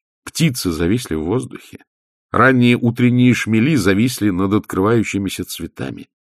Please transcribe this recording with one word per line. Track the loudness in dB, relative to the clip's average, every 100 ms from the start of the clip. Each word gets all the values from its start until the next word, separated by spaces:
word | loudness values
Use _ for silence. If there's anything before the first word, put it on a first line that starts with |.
| _ _ -14
Птицы | -2 -2 -2 -6
зависли | -2 -2 -2 -4 -6
в |
воздухе. | -4 -4 -6 -16 -20 -20 _ _ _ _ -6
Ранние | 2 4 6 4 4
утренние | 0 2 2 4 4
шмели | 2 0 0 2 2
зависли | 2 2 0 0 -2
над | 0 0
открывающимися | 0 -2 -2 2 2 0 -4 -6 -6 -10
цветами. | -10 -12 -10 -12 -12 -18 _